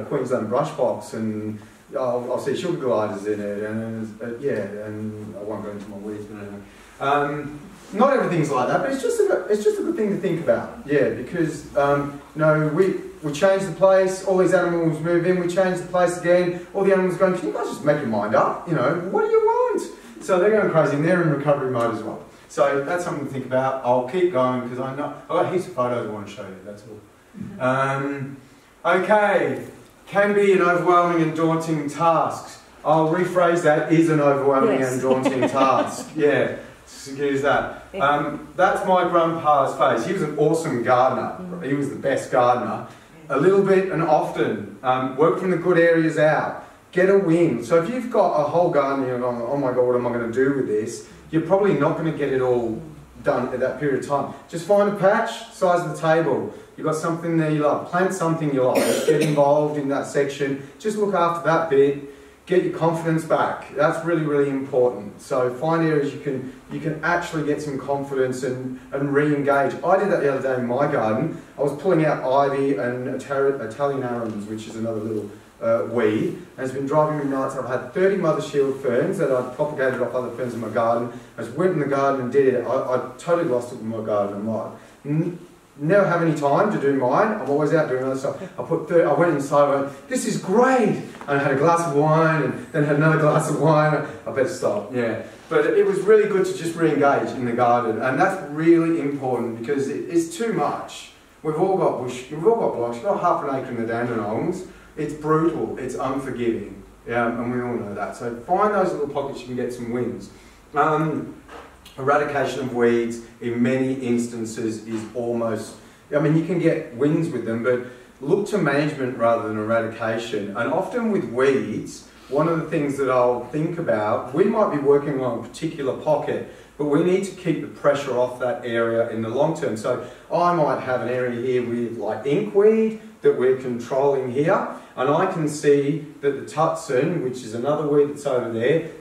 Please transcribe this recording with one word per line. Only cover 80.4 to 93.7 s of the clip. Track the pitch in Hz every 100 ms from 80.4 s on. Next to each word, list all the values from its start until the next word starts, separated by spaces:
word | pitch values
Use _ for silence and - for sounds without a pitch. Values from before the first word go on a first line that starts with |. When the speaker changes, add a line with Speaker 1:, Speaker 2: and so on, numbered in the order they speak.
| 123
Speaker 1:
in | 113
my | 110
garden. | 113 113 117 123 - - -
I |
just | 113 147
went | 185
in | 156
the | 139
garden | 135 139 135
and | 123
did | 139 131
it. | 117 117
I, |
I | 131 123 127 117 -
totally | - 170 120
lost | 123 117
it | 117
in | 110
my | 113 113
garden. | 104 101 101
I'm | 110
like, | 107 - - - -
"N-, | 143 151 180 - - - _ -
never | 151 202 165
have | 170
any | 165 147
time | 143 156 214
to | -
do | 139
mine. | 135 123 151 220 214
I'm | 139
always | 143 151
out | 160 147
doing | 127
other | 131 131
stuff." | - - 190 -
I |
put | - - -
thir-, | 170 147
I |
went | 143 170
inside, | 143 135 147
I | 143 139
went, | 139 - -
"This | 254 -
is | 160
great." | 185 214 254 254 208 - - - -
And | 143
I |
had | 143
a | 135
glass | 160 165 143
of | 143
wine, | 151 156 160 156
and | 127 - -
then | -
had | 147 147
another | 156 156
glass | 151 151 151
of | 151
wine. | 156